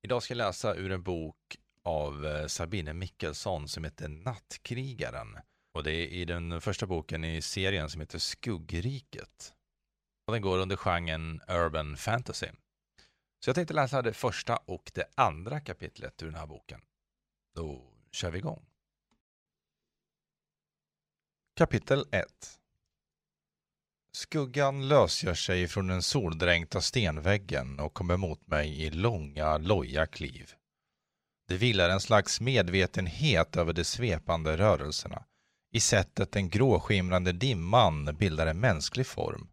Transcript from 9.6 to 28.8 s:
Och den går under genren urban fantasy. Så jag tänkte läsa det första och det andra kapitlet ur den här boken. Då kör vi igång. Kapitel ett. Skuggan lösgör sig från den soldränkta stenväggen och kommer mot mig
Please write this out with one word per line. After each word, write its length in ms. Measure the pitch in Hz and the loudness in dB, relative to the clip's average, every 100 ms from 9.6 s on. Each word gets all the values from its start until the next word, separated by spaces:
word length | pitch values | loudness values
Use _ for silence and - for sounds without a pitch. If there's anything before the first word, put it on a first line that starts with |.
| _ _ _ _ _ _ - | _ _ _ _ _ _ -4
Och 60 | |
den 80 | 113 | 0
går 160 | 98 92 | 2 2
under 180 | 95 98 | 0 -2
genren 680 | 98 87 85 80 80 80 - | 0 0 0 -4 -4 -8 -2
urban 500 | 90 85 78 76 73 | 0 0 0 -6 -6
fantasy. 500 | - 117 - - 82 - _ _ _ _ _ _ _ _ | -2 -2 -4 -8 -10 -12 _ _ _ _ _ _ _ _
Så 60 | - | -2
jag 60 | 156 | 0
tänkte 180 | 170 | 0
läsa 280 | 156 131 139 | 0 2 0
det 120 | 117 | -2
första 440 | 104 123 - - 113 | 0 -2 -2 -2 -4
och 340 | - 90 - | -4 -10 -8
det 120 | - - - | -6 -6 2
andra 440 | 117 78 98 147 | 2 2 -8 -8
kapitlet 640 | 143 - 85 - - - | -8 -12 -12 -12 -14 -12
ur 20 | 80 | -12
den 100 | 78 | -10
här 120 | 76 | -14
boken. 340 | 78 - - _ _ _ _ _ _ _ 82 | -16 -18 -20 _ _ _ _ _ _ _ -10
Då 380 | 78 67 64 52 _ | -8 -10 -16 _ _
kör 200 | - 87 | -6 -6
vi 60 | 85 | -4
igång. 280 | 127 - _ _ _ _ _ _ _ _ _ _ _ _ _ _ _ _ _ _ _ _ _ _ _ _ _ _ _ _ _ - | -6 -10 _ _ _ _ _ _ _ _ _ _ _ _ _ _ _ _ _ _ _ _ _ _ _ _ _ _ _ _ _ 2
Kapitel 500 | 165 - - 139 - | 2 2 2 0 2
ett. 480 | 98 - _ - - _ _ _ _ _ _ _ _ _ _ _ _ _ _ _ - | -2 -2 _ -20 -20 _ _ _ _ _ _ _ _ _ _ _ _ _ _ _ -14
Skuggan 720 | - 156 131 135 139 139 135 | -4 -4 -2 2 2 2 6
lösgör 460 | 147 95 - 92 | 8 8 4 -2
sig 340 | 85 - 90 87 | -2 0 2 2
från 200 | - 95 | 0 0
den 140 | 92 | 0
soldränkta 800 | - 143 90 80 87 85 82 98 | 2 0 0 0 4 4 2 -2
stenväggen 1000 | - 127 95 78 82 104 98 73 64 67 | 0 2 0 2 2 2 0 -4 -4 -6
och 140 | 73 | -6
kommer 240 | - 90 90 | -4 0 0
mot 300 | 92 76 - | 0 -6 -2
mig 360 | 76 76 73 | 0 0 -2